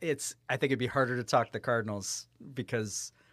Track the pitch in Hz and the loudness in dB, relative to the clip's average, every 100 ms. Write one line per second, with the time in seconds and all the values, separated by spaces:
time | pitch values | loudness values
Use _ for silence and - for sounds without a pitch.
0 | 170 139 - - - 127 143 131 120 143 | -2 -2 -4 -8 -4 0 2 2 2 2
1 | 123 123 117 127 113 110 - 117 110 101 | 2 2 4 4 4 -2 0 0 0 -4
2 | 95 - - - - 127 - 120 107 - | -6 -8 -10 -18 -12 -10 -2 -2 -2 -6
3 | - - _ | -10 -14 _